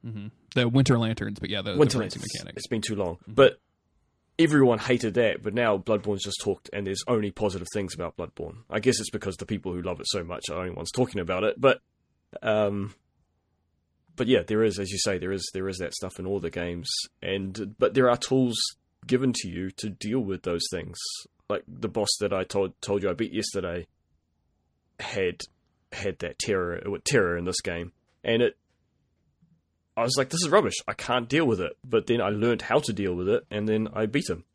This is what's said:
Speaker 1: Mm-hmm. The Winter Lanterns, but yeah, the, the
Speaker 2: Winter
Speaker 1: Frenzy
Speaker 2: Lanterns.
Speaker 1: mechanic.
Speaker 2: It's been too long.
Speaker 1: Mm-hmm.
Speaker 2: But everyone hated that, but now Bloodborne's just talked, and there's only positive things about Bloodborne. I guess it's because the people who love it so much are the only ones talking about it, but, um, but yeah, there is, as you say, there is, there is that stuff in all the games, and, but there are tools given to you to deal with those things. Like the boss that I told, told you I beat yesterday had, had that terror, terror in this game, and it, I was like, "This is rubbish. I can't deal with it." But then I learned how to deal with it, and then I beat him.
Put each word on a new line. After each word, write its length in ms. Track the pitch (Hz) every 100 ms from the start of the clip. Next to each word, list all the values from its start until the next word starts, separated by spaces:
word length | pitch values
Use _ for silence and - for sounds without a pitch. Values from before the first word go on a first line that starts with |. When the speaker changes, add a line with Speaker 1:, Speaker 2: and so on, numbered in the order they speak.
Speaker 1:
Mm-hmm. 220 | 117 107 104 _ _ 127
The 120 | 120
Winter 300 | 127 131 120
Lanterns, 400 | 113 110 104 104
but 120 | -
yeah, 120 | 101
the, 120 | 101
the 40 | 92
Speaker 2:
Winter 200 | 131 127
Speaker 1:
Frenzy 200 | 98 -
Speaker 2:
Lanterns. 160 | -
Speaker 1:
mechanic. 220 | - - -
Speaker 2:
It's 100 | -
been 160 | 113
too 140 | 104 104
long. 180 | 92 85
Speaker 1:
Mm-hmm. 120 | -
Speaker 2:
But 260 | 110 135 - _ _ _ _ _ _ _ -
everyone 400 | 160 151 131 113
hated 360 | - 123 113
that, 280 | 98 113 -
but 120 | 107
now 240 | 107 117 98
Bloodborne's 440 | 90 107 98 98
just 180 | 98 92
talked, 260 | 104 95 -
and 120 | 98 98
there's 160 | 95 -
only 220 | 120 104
positive 360 | - 107 90 87
things 220 | 107 95
about 240 | 80 85 -
Bloodborne. 380 | 82 - 78 85 _
I 120 | -
guess 200 | 127 117
it's 80 | 107
because 280 | 110 98 90
the 80 | -
people 260 | 101 92
who 80 | 90
love 180 | 87 90
it 80 | -
so 120 | 101
much 260 | 85 90 -
are 40 | 80
the 40 |
only 100 | 90
ones 160 | - 82
talking 280 | - 123 104
about 200 | 85 92
it, 160 | 107 -
but, 220 | 131 - _ _ _ _ _ -
um, 520 | 110 107 104 101 101 - _ _ _ _ _ _ _ _ _ _ _
but 120 | - 120
yeah, 160 | 120 85
there 160 | 107
is, 160 | 110 95
as 120 | 95
you 80 | 98
say, 180 | - 95
there 160 | 90
is, 100 | 95 -
there 140 | 95 95
is 80 | 92
that 160 | 87
stuff 240 | - 90 -
in 80 | 92
all 120 | 98
the 120 | 85
games, 360 | 85 87 87 80 - - _
and, 520 | 92 98 95 98 101 107
but 160 | 127
there 160 | 131 127
are 60 | 120
tools 400 | - 131 123 110 - - _ _ -
given 260 | 123 131 117
to 120 | 98
you 220 | 87 92 -
to 100 | 107
deal 320 | 95 107 127
with 220 | 101 92
those 240 | - 87 -
things. 280 | 90 82 90 - - - _ _
Like 140 | 104 -
the 220 | 117 113
boss 220 | - 101 -
that 140 | 104
I 100 | 95
told, 340 | 92 101 95 -
told 200 | - 101
you 60 | 95
I 60 |
beat 180 | 87 113
yesterday 540 | 101 104 101 90 85 80 _ _ _ _ _ _ _ _ _ _ _
had, 400 | - 107 92 87 - _ _ _ _
had 260 | - 98 90
that 200 | 85 -
terror, 400 | - 98 87 85 101 98 -
terror 320 | 139 90 87
in 80 | 87
this 160 | 90
game, 300 | - 85 87 _ _ _
and 200 | - 117
it, 160 | 123 - _ _ _ _ _ _ _ _ _ _ _ _ _ -
I 40 |
was 120 | 120 131
like, 100 | 131
"This 140 | 165
is 80 | 170
rubbish. 240 | 190 139 - -
I 60 |
can't 340 | 101 - 123 120
deal 200 | 147 151
with 120 | 101
it." 140 | 85 -
But 240 | 131 113 -
then 140 | 117
I 80 | 101
learned 320 | 104 117 113
how 200 | - 135
to 120 | -
deal 220 | 101 98
with 160 | 90 92
it, 160 | 113 -
and 160 | 104 107
then 220 | 107 107
I 100 | 107
beat 240 | 110 139 -
him. 160 | 85 -